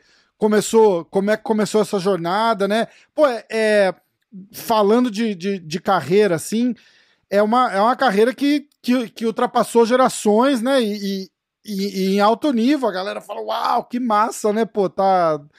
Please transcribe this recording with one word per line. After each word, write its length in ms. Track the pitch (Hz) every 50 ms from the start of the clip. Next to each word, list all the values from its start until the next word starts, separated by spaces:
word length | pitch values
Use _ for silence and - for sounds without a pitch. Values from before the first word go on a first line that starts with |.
| _ _ _ _ _ _ _
começou, 720 | _ 208 220 208 214 190 - - 226 220 214 185 170 160
como 240 | - - 196 196 208
é 80 | 214 214
que 40 | -
começou 380 | - 220 214 208 - - 214
essa 180 | 202 - - 202
jornada, 680 | 170 202 196 175 165 170 185 208 226 226 226 185 196 196
né? 180 | 208 226 214 - _ _ _ _ _
Pô, 120 | - 302
é, 200 | 277 240 220 - _
é, 440 | 220 226 220 214 214 208 196 185 175 - _ _ _ _ _ _ - 185 190 202 -
falando 580 | - - - 233 220 208 196 220 247 254 254
de, 240 | 196 196 233 220 208
de, 240 | 170 165 202 196 190
de 220 | 170 156 151 185
carreira, 540 | - - 196 175 135 127 180 208 214 196 170
assim, 400 | 156 - - 208 226 240 247 214 - _ _ _ _ _ _ _ _ _ _
é 120 | 190 202 214
uma, 300 | 214 233 254 254 226 185
é 80 | 196
uma 160 | 208 233 254
carreira 380 | - 269 254 190 202 220 247 220
que, 340 | - 262 285 294 294 285 - _ _
que, 280 | - - 247 262 240 180
que 180 | - - 220
ultrapassou 600 | 226 220 - 247 - - 247 208 - - 233 233
gerações, 760 | 214 247 254 262 226 - - - 214 208 214 247 277 285 233 214
né? 180 | 262 277 269
E, 440 | 233 208 208 208 196 196 196 190 190
e, 60 | - _ _ _ _ _ _ _
e, 360 | 214 208 190 196 202 190 196 190 190 190
e 20 |
em 60 | 202
alto 320 | 202 214 233 - - 302 254
nível, 360 | 226 226 262 302 294 262 214
a 40 | 180
galera 280 | 185 185 208 208 208
fala, 200 | - - 208 226
"Uau, 440 | 220 214 220 233 240 - 247 240 -
que 140 | - - 247
massa, 540 | 254 233 214 208 220 254 - - - 214 208
né? 120 | 220 233
Pô, 240 | - - 214 196 170
tá, 520 | - - 190 190 190 180 170 160 156 147 143 147 _